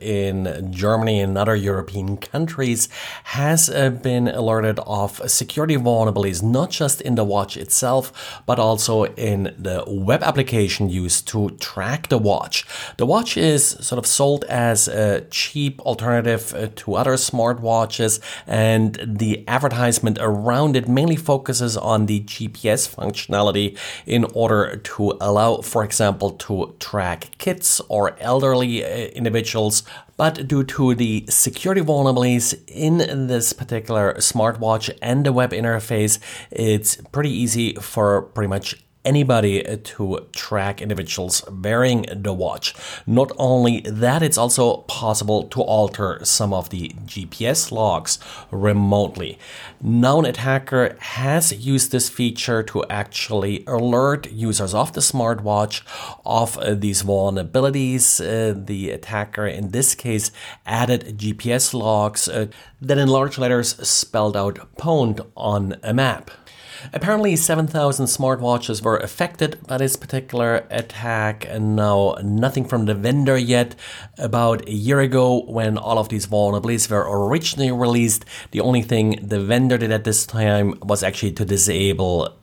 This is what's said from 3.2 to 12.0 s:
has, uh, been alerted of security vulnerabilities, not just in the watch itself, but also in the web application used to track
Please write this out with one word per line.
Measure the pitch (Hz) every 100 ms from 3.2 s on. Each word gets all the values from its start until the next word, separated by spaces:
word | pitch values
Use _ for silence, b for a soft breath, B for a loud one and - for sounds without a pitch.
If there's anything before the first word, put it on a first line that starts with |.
has, | B 123 147 160 -
uh, | 143 135
been | 120 131 123 120
alerted | 117 113 110 110 107 -
of | 104 101 - -
security | - 120 - 156 143
vulnerabilities, | 120 113 110 101 98 87
not | 110 127 175
just | - 143 -
in | 131 117
the |
watch | 101 101 98 -
itself, | - - 127 131 127 - - - -
but | 120
also | 110 110 - 110 104 -
in | 110 101 95 -
the | 92 90 -
web | 101 95 151
application | 165 139 131 113 98 - 98
used | 92 90 - -
to | 110 101 -
track | - - 98 151